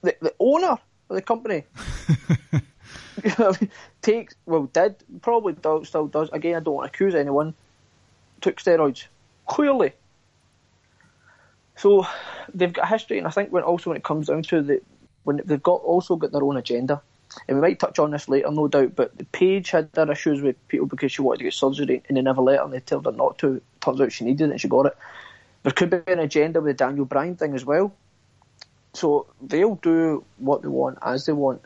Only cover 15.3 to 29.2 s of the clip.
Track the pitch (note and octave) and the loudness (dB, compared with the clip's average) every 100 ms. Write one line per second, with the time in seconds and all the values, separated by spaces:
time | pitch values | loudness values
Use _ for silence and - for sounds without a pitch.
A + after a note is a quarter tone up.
15.3 | C#3+ F#3+ D3 D#3+ F3+ - F3 F3+ E3+ D#3 | -4 -2 0 2 0 2 0 2 -2 -2
16.3 | C#3+ C#3 C#3 A#2 A#2+ B2+ C#3+ _ _ _ | -2 -2 -2 -2 -4 -2 -4 _ _ _
17.3 | - - C3+ D#3+ - - - D3+ D3 - | -20 -4 2 2 2 -2 0 0 0 0
18.3 | C#3 C#3+ D3+ D3 C#3+ B2+ - A#2+ - - | 0 0 0 0 2 2 0 -4 -4 -14
19.3 | - F#3 G3 F3 E3+ D#3 - D#3 D3+ - | 0 2 2 0 -2 -2 0 0 0 0
20.3 | C#3+ C#3 B2+ _ - - D3+ C#3 - C3+ | 0 0 -2 _ -2 -2 -2 -4 0 0
21.3 | - B2+ - C#3 C#3 C#3 B2+ - C3+ C3 | 0 -4 -2 -2 0 -2 -2 0 0 0
22.3 | C3 C3 C#3 C#3 C3 - C#3+ C3+ A2 C3 | 2 4 4 2 -6 -6 -4 -4 0 -2
23.3 | - D3+ C3 _ _ - C3 C3+ - A2+ | 0 -2 -2 _ _ -4 0 -2 -2 -4
24.3 | C#3+ D#3 C#3 - B2 C#3 - - - - | 0 0 -2 0 2 2 -2 -18 -20 -20
25.3 | - _ _ - - F3 F3+ E3 F#3 D3+ | -20 _ _ -4 0 0 0 0 -2 0
26.3 | D#3 D3+ E3 D3+ C3+ C3 C#3+ C3+ C#3 D#3 | 2 2 2 0 0 0 0 -2 -2 -2
27.3 | F3+ D#3 C3+ B2 D3+ G3+ G3 _ _ _ | -4 -4 -4 0 0 0 -4 _ _ _
28.3 | _ _ _ - _ _ - E3 D3 | _ _ _ -20 _ _ -4 0 0